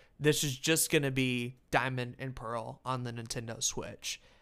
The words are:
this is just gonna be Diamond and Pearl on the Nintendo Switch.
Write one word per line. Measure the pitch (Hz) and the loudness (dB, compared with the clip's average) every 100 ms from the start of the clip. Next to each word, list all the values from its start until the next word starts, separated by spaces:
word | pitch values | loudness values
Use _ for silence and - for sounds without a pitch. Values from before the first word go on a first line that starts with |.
| - - | -20 0
this | 143 147 | 4 4
is | 151 | 2
just | 127 - 160 - | 0 2 4 4
gonna | 160 139 | 4 2
be | 131 131 123 120 127 _ | 2 2 0 -2 -8 _
Diamond | 139 127 127 120 123 | 2 2 0 -4 -6
and | 135 127 | -8 -8
Pearl | 113 117 117 147 | -6 -6 -6 -8
on | - 131 | -4 -2
the | 123 | -2
Nintendo | 117 113 - 113 113 | -6 -6 -6 -6 -2
Switch. | - - - - - - - - | -2 -2 -6 -8 -8 -8 -10 -20